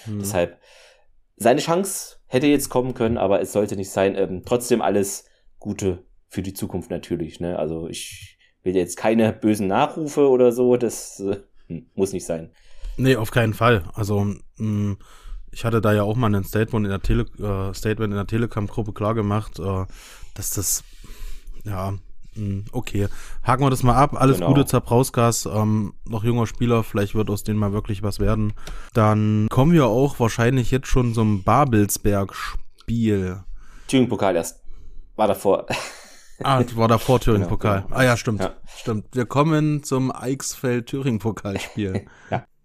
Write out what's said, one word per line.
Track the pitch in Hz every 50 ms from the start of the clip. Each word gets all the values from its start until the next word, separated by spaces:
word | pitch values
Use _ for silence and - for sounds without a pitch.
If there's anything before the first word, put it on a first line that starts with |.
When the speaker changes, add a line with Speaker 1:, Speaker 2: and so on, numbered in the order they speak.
| -
Speaker 1:
Mhm. | 110 107 104
Speaker 2:
Deshalb, | 101 101 101 90 87 85 - _ _ _ - - - - _ _ _ _ _ _ _ _ _
seine | _ 104 113 131 147
Chance | 139 160 165 180 196 190 - - - - - - _
hätte | _ - 131 147 147
jetzt | 147 139 143 -
kommen | - 127 123 131 127
können, | - 117 113 117
aber | 117 95 95 98 95
es | 98 95 -
sollte | 104 104 104 104
nicht | 98 98 95
sein. | - 104 95 98 98
Ähm, | - 98 90 92 90 -
trotzdem | - 123 120 123 - 120 110 -
alles | 87 98 104 98 101 - - - _ _ _ _ - _ -
Gute | - 104 101 - 104 95 90 90 - _ _ _ _ _
für | - - 90
die | 95 98
Zukunft | - 110 98 - 92 85 -
natürlich, | 90 82 - - 87 82 82 78 - -
ne? | 85 87 87 80
Also | 78 78 82 82 82 82
ich | 85 - - - - - - - _ _ _ _ _ _ _
will | 92 92
jetzt | 95 87 87 - -
keine | - 110 113 113 113 110 110
bösen | - - 110 107 104 104
Nachrufe | 92 95 117 143 147 - 170 156 147 - 151 143 139
oder | 131 123 127 123 117
so, | 123 127 123 123
das, | 120 123 110 - - - - - -
äh, | 98 98 101 - - _ _ - - - 85 80 - _ _
muss | - 98 95 -
nicht | 90 -
sein. | - 85 82 80 82 - _ _ - - - - - - -
Speaker 1:
Nee, | 127 131 131
auf | 113 113 -
keinen | - 127 117 110 107
Fall. | - 113 120 120 104 82 - -
Also, | - 110 101 104 101 101 101 98 - - - - -
mm, | 113 107 104 104 104 101 101 - - - - - - - - - - - -
ich | - -
hatte | 117 113 113
da | 104 110 107
ja | 104 101
auch | 101 110
mal | 120 127 110 104
ein | 98 98
Statement | - - 107 110 110 - 110 104
in | 101
der | 98 92
Tele-, | - - 113 117 117 - - - 95 104 98 95 95 98
äh, | 95
Statement | - - 110 110 113 110 104 101
in |
der | 101 98
Telegram-Gruppe | - 113 113 120 117 - 113 104 101 - - 107 107 98
klar | - 104 104 113
gemacht, | 117 104 104 101 107 104 - - -
äh, | 80 98 98 95 92 - - - - - - - - - -
dass | - 92 -
das, | - - 92 - - - - - - - - - - - - - - - - - - - -
ja, | 107 101 92 95 95 98 95 - - - - - - -
mm, | 110 104 101 98 98 104 110 -
okay. | 127 - - - 104 101 101 - - - - - - -
Haken | - 123 123 143
wir | 135
das | 131 117 110
mal | 123 117
ab. | 127 139 143 - -
Alles | 131 131 135
Speaker 2:
Genau. | - 85 85
Speaker 1:
Gute, | 131 143 135
Zabrauskas. | - - 123 - - 120 117 107 - - 123 117 117 113 - -
Ähm, | - - 107 107 110 107 107 107 - - - -
noch | - 113 110 98
junger | 120 117 120 117
Spieler, | 104 - - 123 120 120 113 107
vielleicht | - - 110 101 101 -
wird | 110 104 98
aus | 101 101 -
denen | - 107 107
mal | 104 101 98
wirklich | 107 - - 107 95 101
was | 104 95 -
werden. | 101 - 110 107 107 104 - - - - - - - - -
Dann | 120 107 107 107 104 107 107 107 107 107 110
kommen | - 131 131 160 175
wir | 165 139
auch | 117 104 123 135 143 - -
wahrscheinlich | 123 110 - - 117 120 135 131 120 -
jetzt | - 127 - -
schon | - 131 123 120 113
zum | 117 110 107 104 98 92
Babelsberg-Spiel. | - 107 131 147 131 113 107 104 98 - - - 107 101 98 101 98 - - - - - - - - - - - - 117 117 117 110 104 98 92 92 90 95 95 - - - - - - - - -
Speaker 2:
Thüringen-Pokal | - 131 123 120 110 95 107 98 92
erst. | 85 82 - - - - - - - - - - - - - -
War | - 220 202
davor. | 196 - - 101 95 - - - - - - - - - - - - - - - - - -
Speaker 1:
Ah, | 135 135 131 120
das | 123 120
war | 113 113 113
davor | 117 110 - - 127 120
Speaker 2:
<laughs> |
Genau, | -
Speaker 1:
Thüringen-Pokal. | 135 113 104 90 85 110 - - 107 101 98 101
Speaker 2:
genau. | - -
Speaker 1:
Ah | 123 131
ja, | 127 120
stimmt. | 117 - - 110 98
Speaker 2:
Ja. | 95 - - - - - -
Speaker 1:
Stimmt. | - - 123 113 104 95 - -
Wir | 127 120
kommen | - - 135 151 160 156 151 151 151 151 147 135
zum | - 135 131 131 127 -
Eichsfeld-Thüringen-Pokalspiel. | - - 123 135 135 - - - - - 127 123 123 117 - - 139 135 139 117 104 - 113 98 - - 104 98 95 - - - - 104 95 92 95 - - -
Speaker 2:
<laughs> | - - -
Ja. | - - - _ _ _ _